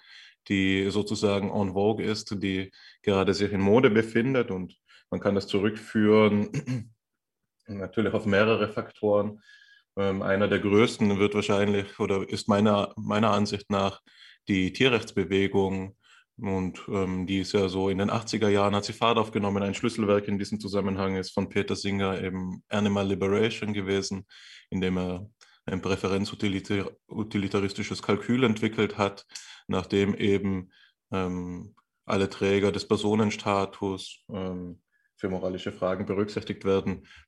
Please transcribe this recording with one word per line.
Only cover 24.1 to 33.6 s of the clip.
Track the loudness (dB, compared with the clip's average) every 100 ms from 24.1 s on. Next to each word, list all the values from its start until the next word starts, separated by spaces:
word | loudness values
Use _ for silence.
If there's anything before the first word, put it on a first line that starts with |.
| -8 -12 -20 -20 -20 -8
in | -2
dem | 0 0
er | -2 -6 -10 _ _ _
ein | -8 -4
präferenzutilita-, | -2 -2 0 -2 -4 -4 -2 -2 -2 -4 -4 -10 -12
utilitaristisches | -8 -4 -2 -2 0 -2 -4 -8 -4
Kalkül | -2 0 0 2
entwickelt | 2 2 0 0 -2 0
hat, | -2 -2 -18 -20 -20 -16 -6
nachdem | -4 0 0 2
eben, | 0 2 2 0 -4 -8 _ _ _ -8
ähm, | -4 -4 -4 -8 -10 -14 _ _ _
alle | -4 0 0
Träger | 0 2 4 2
des | 0 0
Personenstatus, | 0 2 2 2 -2 -2 0